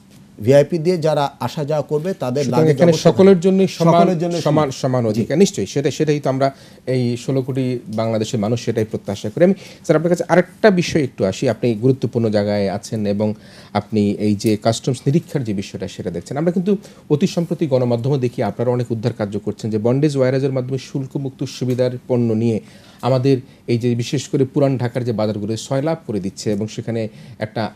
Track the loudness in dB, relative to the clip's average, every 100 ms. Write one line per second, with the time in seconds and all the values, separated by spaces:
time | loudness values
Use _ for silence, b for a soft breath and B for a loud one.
0 | _ -20 -20 -4 4 6 6 0 0 0
1 | 0 0 -2 -4 -8 -6 -4 -4 -2 -4
2 | -4 -4 -4 -2 0 2 4 4 4 4
3 | 4 6 6 6 4 2 2 2 4 6
4 | 4 2 -2 -2 2 2 0 -2 -2 0
5 | 0 0 0 2 2 2 -4 -2 -2 -2
6 | -2 0 0 0 -2 -4 B B -4 0
7 | 0 -2 -2 -2 -2 -2 -2 -4 -6 -4
8 | -2 -2 -2 -2 -2 -2 -2 -2 -2 -4
9 | -6 -6 -4 2 2 2 B B 0 0
10 | 2 -2 2 2 2 2 2 4 0 0
11 | -2 -2 -2 0 -2 0 0 0 2 2
12 | 0 0 0 0 0 0 -2 -4 -6 -4
13 | -2 0 -2 -4 B B B -4 0 0
14 | 2 2 0 0 0 0 0 0 -2 -2
15 | 0 0 0 -6 -4 -6 -6 -8 -10 -8
16 | -8 -8 -8 -4 -2 0 0 -2 B B
17 | B 0 0 -2 -4 -2 0 0 0 0
18 | 0 -2 -2 -2 -4 -2 -2 0 -2 -2
19 | -4 -4 -4 -4 -6 -6 -4 0 0 2
20 | 0 2 0 0 0 -2 -4 -6 -6 -8
21 | -6 -8 -8 -8 -10 -6 -2 0 0 -2
22 | -2 0 2 2 0 0 B B B B
23 | 0 2 2 0 -2 b -4 -2 0 -2
24 | -2 -4 -2 0 0 2 0 0 -2 -4
25 | -4 -2 -2 -2 -4 -6 -4 -2 -2 -4
26 | -6 -6 -6 -6 -4 -4 -4 -8 -6 -6
27 | -6 B B B -8 -6 -6